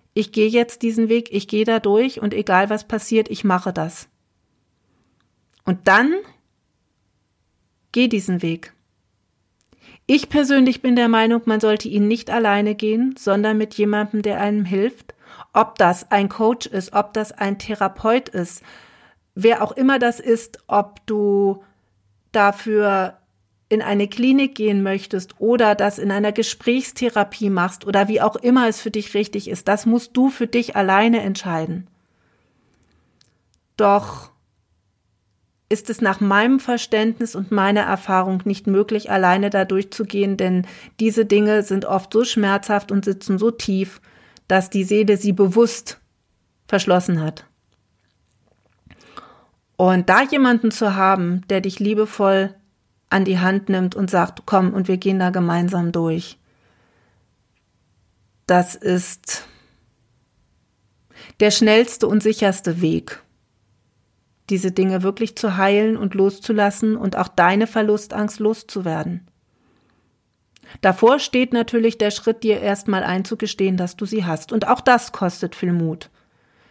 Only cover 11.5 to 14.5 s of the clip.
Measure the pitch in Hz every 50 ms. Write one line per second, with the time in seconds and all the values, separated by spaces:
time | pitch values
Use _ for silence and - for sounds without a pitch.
11.5 | 214 214 220 214 214 214 214 220 208 208 208 208 226 226 - - 202 240 226 208
12.5 | 202 202 208 208 214 208 214 214 220 226 247 262 262 - - 208 196 202 208 214
13.5 | 214 214 214 214 - - 208 208 208 208 214 208 - 214 208 208 196 - 202 208